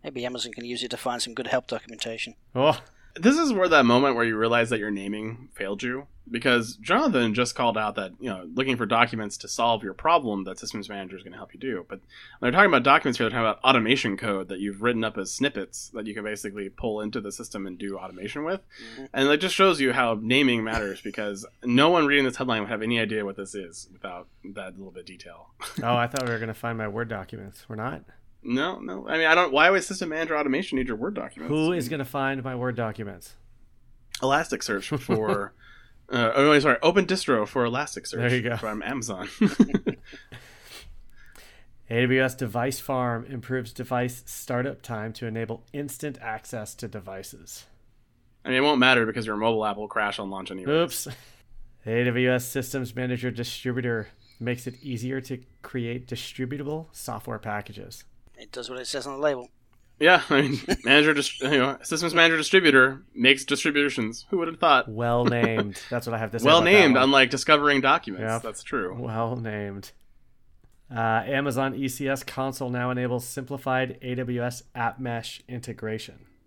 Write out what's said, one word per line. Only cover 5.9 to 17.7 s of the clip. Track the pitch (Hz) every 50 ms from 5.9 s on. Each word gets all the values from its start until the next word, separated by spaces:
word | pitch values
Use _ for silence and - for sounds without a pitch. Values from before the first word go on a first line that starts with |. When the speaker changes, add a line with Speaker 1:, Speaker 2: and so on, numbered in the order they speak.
| 123 131 143 - - - - -
Speaker 3:
because | 117 117 - 135 123 120 117 113 -
Jonathan | - - - 175 208 302 277 190 131 120 113 104
just | 113 123 117 -
called | - 131 120 110
out | 110 107 104 104
that, | - 98 95 - _
you | - 127
know, | 101 92 90 82 80
looking | 104 131 135 127
for | 117 117
documents | 101 117 113 120 117 120 110 107 101 - -
to | - 107
solve | - - 120 117 117 110 110
your | 98 95
problem | - - 156 170 170 143 117 104 101 95
that | 92 95 -
Systems | - - - 110 98 95
Manager | 104 98 95 92 95
is | 92 95
gonna | 95 87 -
help | 90 - -
you | 90
do. | 131 135 117 92 - _
But | 101 98 _ _ - - - - - -
when | - 120 123
they're |
talking | 175 202 196
about | 160 131 120
documents | 139 139 156 - 147 120 -
here, | 123
they're | 113 113
talking | 123 113 110
about | 104 - -
automation | 127 131 120 110 110 131 135 - 117 98
code | 95 - 113 101 95 95 90
that | 98 92
you've | 98 101 98 98 107
written | 120 123 113 113
up | 110 107 104
as | 95 92 -
snippets | - 135 143 - 107 95 - - - - - -
that | 117 107
you | 110 104
can | 113 104
basically | 107 107 101 - 107 98 104 101 98
pull | - - - 117 107 107
into | 107 107 107 127
the | 104 101 98
system | - 117 - - 107 98
and | 95